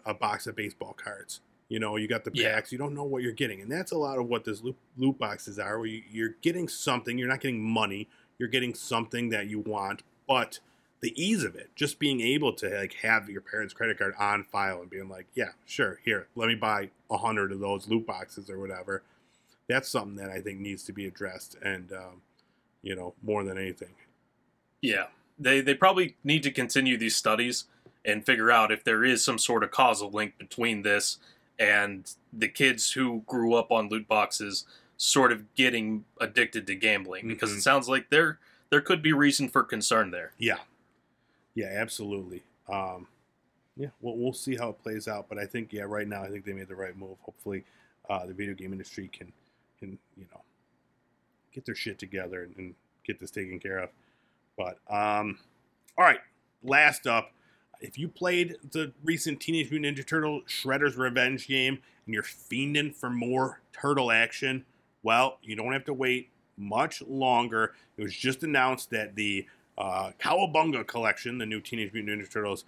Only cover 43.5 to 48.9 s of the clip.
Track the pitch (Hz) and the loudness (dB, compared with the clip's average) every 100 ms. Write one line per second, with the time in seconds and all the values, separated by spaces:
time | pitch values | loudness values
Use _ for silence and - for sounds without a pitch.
43.5 | _ _ - 139 - 117 117 123 123 - | _ _ -14 -14 -10 -8 -4 -4 -4 -4
44.5 | 120 117 104 113 110 107 104 98 104 101 | -4 -4 -6 -8 -6 -6 -8 -8 -8 -6
45.5 | 117 113 104 101 104 104 101 98 101 101 | -8 -8 -8 -6 -6 -6 -8 -8 -10 -10
46.5 | 98 95 95 92 95 95 95 - - 104 | -12 -12 -10 -12 -12 -16 -18 -20 -14 -8
47.5 | 98 - _ _ _ - 98 90 95 101 | -8 -10 _ _ _ -6 -6 -6 -8 -8
48.5 | 95 95 95 92 | -8 -10 -10 -10